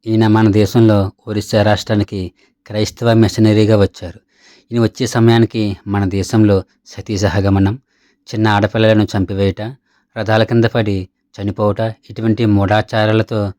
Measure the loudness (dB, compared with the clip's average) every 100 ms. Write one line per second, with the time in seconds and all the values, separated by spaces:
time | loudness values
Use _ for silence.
0 | -2 0 2 4 2 2 2 2 4 2
1 | 0 _ -8 -8 -2 0 0 0 -2 -4
2 | -4 -6 -10 _ _ _ _ -6 -6 -2
3 | 0 2 2 2 2 4 2 2 2 -2
4 | -18 -18 _ _ _ _ _ -2 -2 -2
5 | -4 2 4 4 2 -2 -4 -6 -6 -4
6 | -2 -4 -2 2 2 2 -2 _ _ -20
7 | -8 -2 -2 0 0 2 0 -2 _ _
8 | _ _ -12 -4 0 0 0 0 2 2
9 | 0 -2 -4 -2 -2 -4 -12 -14 _ _
10 | _ -10 -2 0 2 2 0 0 -2 -4
11 | -6 _ _ -10 -8 -2 -2 -2 -6 -8
12 | _ -6 -4 0 2 2 2 0 0 -2
13 | 0 0 -2 -4 -6